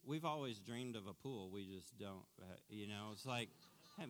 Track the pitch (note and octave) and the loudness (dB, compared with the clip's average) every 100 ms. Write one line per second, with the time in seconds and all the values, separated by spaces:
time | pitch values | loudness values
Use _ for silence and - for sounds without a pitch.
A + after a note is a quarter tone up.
0 | - D#3 D#3+ D3+ C3+ G#2+ G2 A#2+ B2+ A2+ | 2 4 6 4 4 2 0 0 2 0
1 | G2 F#2 C3+ A#2+ F#2+ G2 F#2+ F#2+ E2+ A2+ | -2 -2 0 0 0 0 -2 -4 -6 -4
2 | G2+ F#2+ - - F#2 F#2+ - G#2+ G#2 G#2 | -2 -2 -6 -10 -8 -8 -6 -4 -2 -2
3 | G#2+ G#2 B2+ A#2+ A2+ - - - - - | -2 -2 2 4 4 -2 -18 -18 -12 -6
4 | D#3+ | -4